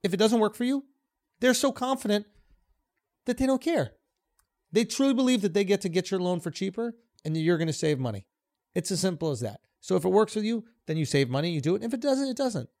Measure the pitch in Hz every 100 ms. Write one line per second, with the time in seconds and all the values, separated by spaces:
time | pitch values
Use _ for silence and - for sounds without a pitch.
0 | 196 180 214 226 214 214 247 277 - _
1 | _ _ _ _ 247 240 277 262 247 262
2 | - 208 208 _ _ _ _ _ _ _
3 | _ _ - 247 262 269 320 311 127 _
4 | _ _ _ _ _ _ _ 185 233 -
5 | 277 254 254 254 190 180 190 196 185 170
6 | 180 190 180 175 170 - 190 190 233 233
7 | _ _ 156 160 160 170 165 - 156 143
8 | 127 101 - _ _ _ _ 185 - 185
9 | 185 170 165 127 110 98 _ _ - 185
10 | 175 190 214 214 214 233 220 _ - 160
11 | 151 143 131 131 165 160 139 196 226 233
12 | 285 262 277 247 262 196 117 _